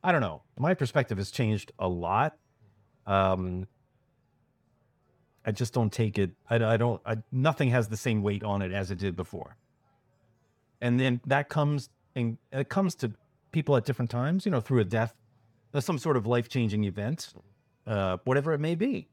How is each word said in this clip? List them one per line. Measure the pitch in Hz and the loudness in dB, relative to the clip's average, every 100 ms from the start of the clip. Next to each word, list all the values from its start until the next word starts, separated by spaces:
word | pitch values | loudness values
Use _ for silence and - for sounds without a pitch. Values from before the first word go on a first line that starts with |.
I | 180 | 4
don't | 170 | 2
know. | 107 76 _ - | 2 -4 _ -4
My | 139 | 0
perspective | 185 131 - 131 98 | 0 2 0 0 -2
has | 98 | -4
changed | - 113 107 - - | 0 0 0 -4 -4
a | 95 | -2
lot. | 87 85 101 147 - _ _ _ _ _ _ - | -2 0 2 2 -2 _ _ _ _ _ _ 0
Um, | 98 95 92 90 90 95 _ _ _ _ _ _ _ _ _ _ _ _ _ _ _ _ _ | 2 4 2 -2 -4 -8 _ _ _ _ _ _ _ _ _ _ _ _ _ _ _ _ _
I | - | -6
just | 104 120 | -2 -2
don't | - 113 | 0 0
take | - 113 98 | 2 -2 2
it. | 98 - _ | -2 -2 _
I, | 117 | 0
I | 110 113 | 4 2
don't, | 120 110 - | 2 -2 -4
I, | 110 - | -6 -4
nothing | 127 139 151 135 | 0 0 2 2
has | 123 110 | 2 0
the | 107 | -2
same | - 107 | 0 0
weight | 101 101 | 0 0
on | 107 98 | -2 -2
it | 95 | -2
as | 98 92 | -4 -4
it | 92 | -4
did | 98 87 | -4 -4
before. | 87 90 - - _ _ _ _ _ _ _ _ _ _ _ _ | -8 -10 -14 -18 _ _ _ _ _ _ _ _ _ _ _ _
And | 123 120 | 0 2
then | 131 123 147 | 2 0 0
that | 135 147 | 0 0
comes, | - 147 147 120 _ _ - | 0 0 0 -4 _ _ -4
and | 117 120 _ | -4 -4 _
it | 135 139 | -6 -4
comes | - 196 - | 0 -2 -2
to | 120 104 _ _ _ | -6 -8 _ _ _
people | 160 147 139 | -4 2 2
at | |
different | 110 135 120 | 2 -4 -2
times, | 120 131 185 202 | -2 0 0 0
you | |
know, | 151 | -2
through | 107 127 | 2 2
a | 98 | 2
death, | 110 113 - _ _ _ _ _ | 2 0 -4 _ _ _ _ _
uh, | 147 | -6
some | 135 156 | -2 -2
sort | 160 135 | 2 0
of | 107 | 2
life-changing | 120 117 135 113 107 | 0 0 -2 0 0
event, | 104 95 104 160 - - _ _ _ _ - | -2 -2 -4 -6 -8 -18 _ _ _ _ -4
uh, | 104 98 92 - | 0 0 0 0
whatever | 131 143 | 0 2
it | 151 | -2
may | 156 170 | 0 0
be. | 233 269 147 | -2 -2 -8